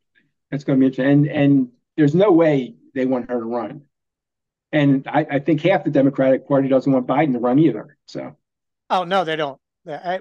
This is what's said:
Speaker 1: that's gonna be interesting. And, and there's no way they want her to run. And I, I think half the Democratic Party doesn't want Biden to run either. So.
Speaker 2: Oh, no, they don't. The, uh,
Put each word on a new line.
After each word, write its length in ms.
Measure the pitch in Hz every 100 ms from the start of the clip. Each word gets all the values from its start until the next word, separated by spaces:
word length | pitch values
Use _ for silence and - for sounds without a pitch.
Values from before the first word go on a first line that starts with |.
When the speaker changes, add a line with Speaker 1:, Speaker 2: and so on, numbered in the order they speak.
| _ _ _ _ -
Speaker 1:
that's 140 | 143
gonna 140 | - 135
be 80 | 131
interesting. 260 | 127 131
And, 140 | 143 147
and 400 | 147 143 139 123 _ _ -
there's 180 | 147
no 180 | 165 208
way 420 | 170 165 143 120 - _
they 120 | 135 127
want 240 | 127 117
her 80 | 123
to 60 |
run. 380 | 113 120 156 147 _ _ _ _ _ _ _ _ -
And 340 | 151 143 135 135
I, 180 | 139 156
I 80 | 139
think 240 | 143 151
half 220 | 175 196
the 60 | -
Democratic 560 | 143 135 135 131 127 -
Party 220 | 139 135
doesn't 240 | 131 135
want 140 | 131 123
Biden 260 | 131 156
to 60 | 123
run 200 | 123 131
either. 380 | 160 - - _ _
So. 300 | - 131 - _ _ _ _ -
Speaker 2:
Oh, 140 | 196
no, 200 | 175 196
they 120 | 160 156
don't. 220 | 147 131 _ _
The, 100 | -
uh, 240 | 147 180 185